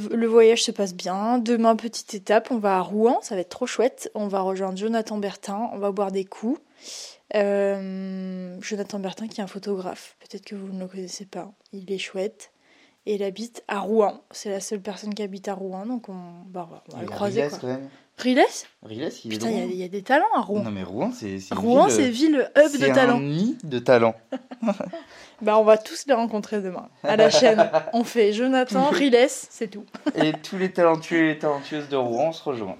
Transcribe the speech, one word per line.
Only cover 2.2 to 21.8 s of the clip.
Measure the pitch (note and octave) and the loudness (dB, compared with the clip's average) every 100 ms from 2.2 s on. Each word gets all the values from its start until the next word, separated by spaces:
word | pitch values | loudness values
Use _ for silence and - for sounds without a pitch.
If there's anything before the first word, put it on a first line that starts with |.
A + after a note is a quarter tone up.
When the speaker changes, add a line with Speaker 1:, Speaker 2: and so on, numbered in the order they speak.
| F#3+ G#3 - | 0 0 2
Speaker 1:
on | A#3+ | -2
va | G#3 F#3 | 0 0
à | |
Rouen, | E3+ G#3 A3+ D#4 | 0 2 2 2
ça | - G3 | -2 -6
va | |
être | E3+ | -6
trop | - B3 | -8 -6
chouette. | - B3+ - - G#3+ | 0 0 -2 -12 -8
On | G#3 | -4
va | F#3+ | -2
rejoindre | F#3+ F#3+ F#3+ F#3+ | -2 -2 -4 -4
Jonathan | G#3+ A3+ A3 G#3+ | -2 -2 -4 -6
Bertin, | G3+ - - G3+ A#3+ | -6 -8 -10 -6 -6
on | G3+ | -4
va | G3+ | -4
boire | G3 G3 | -2 -2
des | F#3+ | -4
coups. | F#3+ - A3 D4+ _ _ - - - - _ G#3+ | -6 -8 -6 -6 _ _ -20 -18 -18 -20 _ 0
Euh, | G3+ G3+ G3 G3 F#3+ F#3+ F#3+ F#3+ F#3 F#3 F3+ F3+ | 0 2 0 -2 -6 -8 -8 -8 -8 -10 -12 -12
Jonathan | - G#3 G3 G3+ | -10 -8 -8 -8
Bertin | F#3+ - A3 | -8 -8 -12
qui | - | -10
est | |
un | F#3+ | -10
photographe, | G3 G3+ F#3+ F3+ - - _ | -10 -6 -6 -6 -12 -18 _
peut-être | - G3 - | -20 -18 -14
que | G3+ | -14
vous | F#3+ | -12
ne | F#3+ | -10
le | F#3 | -12
connaissez | F#3+ F#3 - F#3+ | -12 -14 -14 -14
pas, | F#3 G3+ _ _ | -14 -14 _ _
il | G3 F#3 | -18 -8
est | F#3+ | -8
chouette. | - F#3+ G3 - - _ _ _ _ _ - | -6 -6 -6 -8 -20 _ _ _ _ _ -6
Et | G#3 | -4
il | |
habite | G3 F#3+ A#3 - - | -4 -6 -14 -14 -8
à | G3+ | -6
Rouen, | F#3+ A3 G3+ F#3+ _ | 0 2 2 0 _
c'est | - G#3+ | -14 -8
la | G3 | -8
seule | F#3+ G#3 | -6 -8
personne | G3 F#3+ G#3 | -8 -10 -10
qui | G#3 | -8
habite | G3+ G3 G3 | -8 -8 -10
à | F#3+ | -8
Rouen, | F#3+ F#3 G#3+ | -8 -10 -8
donc | B3 A#3 | -8 -10
on, | F#3 F3 F3 F3+ | -16 -16 -20 -16
bah, | F3+ E3+ | -14 -14
on | |
va, | D#3 - | -16 -18
on | D#3+ | -14
va | |
Speaker 2:
Il | |
Speaker 1:
le | F3+ | -12
Speaker 2:
y | |
a | - | -4
Speaker 1:
croiser, | G3+ C3+ | -2 -2
Speaker 2:
Rilès, | C#3+ | -2
Speaker 1:
quoi. | - | -4
Speaker 2:
quand | B2+ | -8
même. | C3 C#3 - _ - | -8 -10 -20 _ -4
Speaker 1:
Rilès ? | B3 B3+ F4+ - - _ | 0 4 4 2 -16 _
Speaker 2:
Rilès, | G#2+ A2 - - A#2 | -14 -8 -8 -8 -8
il | |
est | G#2+ | -4
de | |
Speaker 1:
Putain, | A3+ | -2
il | A3 | -2
y | |
a, | |
Speaker 2:
Rouen. | - | -4
Speaker 1:
il | F#3 | -6
y | |
a | F3+ | -8
des | G3+ | -10
talents | F#3+ C4+ G#4 F#4 | 0 2 2 0
à | |
Rouen. | F#3 G#3 | -2 -4
Speaker 2:
Non, | A2+ | -4
mais | G2+ | -6
Rouen, | F2 G2+ G3 | -8 -6 -6
c'est, | B3 G#2 F#2+ | -6 -8 -10
c'est | F#2+ | -8
une | G#3 | -4
Speaker 1:
Rouen, | A3 B3+ | 4 6